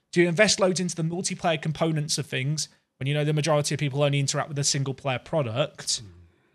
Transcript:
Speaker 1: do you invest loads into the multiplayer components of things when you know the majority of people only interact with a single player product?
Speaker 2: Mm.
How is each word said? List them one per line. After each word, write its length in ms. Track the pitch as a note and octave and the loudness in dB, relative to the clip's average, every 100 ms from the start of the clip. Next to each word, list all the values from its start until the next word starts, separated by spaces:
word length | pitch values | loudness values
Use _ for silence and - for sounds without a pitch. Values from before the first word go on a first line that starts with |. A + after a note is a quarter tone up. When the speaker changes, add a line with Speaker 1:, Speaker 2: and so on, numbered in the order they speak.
| _ | _
Speaker 1:
do 100 | F3 | 2
you 60 | F3 | 4
invest 320 | E3+ G#3 - | 6 4 4
loads 180 | F#3+ F#3 | 2 2
into 160 | F3+ | -2
the 80 | - | -2
multiplayer 580 | D#3+ E3+ - F3+ F3+ D#3+ | 0 0 -2 -2 -2 0
components 560 | D#3+ D3 E3 D#3 D3+ - | -2 0 0 0 -2 -4
of 100 | C#3+ | -4
things 420 | C3+ C3 D3+ - _ _ - | -4 -2 -2 -6 _ _ -8
when 80 | C3+ | -2
you 60 | |
know 100 | D3 | 0
the 80 | D3+ | 2
majority 420 | D3+ D3 D3 D3 | 0 2 2 2
of 60 | D3 | -2
people 240 | D3 C3+ | -2 2
only 160 | C#3+ C#3+ | 2 2
interact 280 | C#3 D3 C3+ | 0 -2 -4
with 100 | C#3+ | -2
a 60 | |
single 300 | C#3+ C#3+ C3+ | -2 0 -2
player 240 | C3 C#3 B2+ | -4 -4 -4
product? 840 | - D#3+ B2 A2+ - - - - | -2 -2 -2 -2 -4 -4 -6 -6
Speaker 2:
Mm. 60 | G#2 F2 - _ _ | -8 -20 -20 _ _